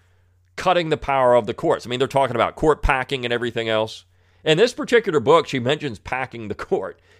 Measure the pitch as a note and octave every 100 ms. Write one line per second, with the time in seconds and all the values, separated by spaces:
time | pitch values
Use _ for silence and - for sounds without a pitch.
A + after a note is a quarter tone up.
0 | _ _ _ _ _ - F#3 F3 D#3+ D3
1 | - C#3 B2+ B2 A2 A2 - C#3 G#2+ B2
2 | C3 C#3 C3 A#2+ F#2+ - D#3 C#3+ - C3+
3 | B2+ C3+ A#2+ A#2+ A#2 A#2 A2+ A2 A2 -
4 | - _ _ _ - D#3 B3 C#4 C4+ A#3+
5 | G3+ D3+ A#2+ E3 D3 C#3 A#2+ D#3 C#3 G#2
6 | - B2+ B2+ A#2 A2+ G3+ - F#3 F#2+ -
7 | _